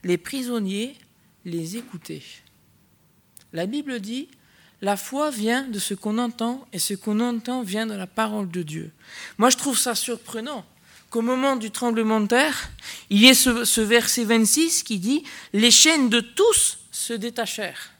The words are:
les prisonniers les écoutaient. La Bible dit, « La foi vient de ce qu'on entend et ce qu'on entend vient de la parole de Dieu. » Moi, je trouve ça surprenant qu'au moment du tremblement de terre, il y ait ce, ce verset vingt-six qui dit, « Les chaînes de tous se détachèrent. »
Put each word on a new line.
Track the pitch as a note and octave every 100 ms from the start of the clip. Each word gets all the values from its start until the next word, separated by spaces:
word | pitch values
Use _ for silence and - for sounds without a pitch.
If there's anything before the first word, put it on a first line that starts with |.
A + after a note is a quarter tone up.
les | F#3 F3
prisonniers | - C#4 B3 A#3 G3 G3 A#3+ - _ _ _ _
les | F3+ E3+ D#3+ G#3+
écoutaient. | A#3+ E3+ - D#3 - - _ _ _ _ _ _ _ _ _ - _
La | D#3+ F#3
Bible | C#4+ C#4+ A#3+
dit, « | G3+ A#3+ D#4+ _ _ _ _ _
La | G3 G3+
foi | - C4+ D4+
vient | B3 G#3+ B3 C4+
de | G3+
ce | -
qu'on | G3 G#3+ A3
entend | A#3+ A#3 A#3 C4 -
et | F3+
ce | -
qu'on | G3 A3 G#3+
entend | A#3+ A#3 A#3 B3+
vient | G#3+ G#3 A3
de |
la | G#3 F#3
parole | - A3 G#3+ F#3+
de | F3
Dieu. » | D#3 D#3+ D#3+ _ - - - -
Moi, | A#3+
je | B3+
trouve | C#4+ B3
ça | B3+ A3+
surprenant | - A#3 - A3+ A#3+ C4+ - _ _ - _
qu'au | A#3
moment | A#3 B3+ C#4 C4
du | G#3+
tremblement | - A#3+ A3+ A3 A3
de | G#3
terre, | A#3 G3+ F3 - - - - -
il | G3+
y | A#3+
ait |
ce, | B3+ B3+ A#3+
ce | A#3 -
verset | G#3+ A#3 A#3 -
vingt-six | A3 A3+ A3 D4 E4 -
qui | - G#3
dit, « | F#3+ D4 - - -
Les | G3+ A#3
chaînes | - D#4 D#4+ B3+
de | A#3
tous | A#3 - A4 - - - -
se | - -
détachèrent. » | A#3 A#3 A#3+ A3 - F#3 - -